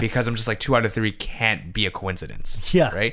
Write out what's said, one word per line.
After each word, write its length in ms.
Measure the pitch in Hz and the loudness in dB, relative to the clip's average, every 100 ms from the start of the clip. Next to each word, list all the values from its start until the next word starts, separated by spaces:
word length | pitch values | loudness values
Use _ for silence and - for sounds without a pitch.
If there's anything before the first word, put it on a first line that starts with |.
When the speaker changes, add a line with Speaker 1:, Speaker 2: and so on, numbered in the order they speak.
Speaker 1:
because 280 | 113 127 117 | 0 0 0
I'm 80 | 113 | 0
just 100 | 113 | 0
like, 140 | 107 | 0
two 160 | - 123 | 2 2
out 100 | - | 2
of 60 | |
three 180 | - 110 | 0 -2
can't 600 | 98 - - 113 107 85 101 | -2 -6 0 0 0 -4 -2
be 120 | 98 | -2
a 40 | |
coincidence. 800 | - 98 90 - - - - - | -2 -4 -4 -6 -4 -2 0 2
Speaker 2:
Yeah. 220 | 180 139 92 | 4 4 2
Speaker 1:
Right? 180 | 113 | -2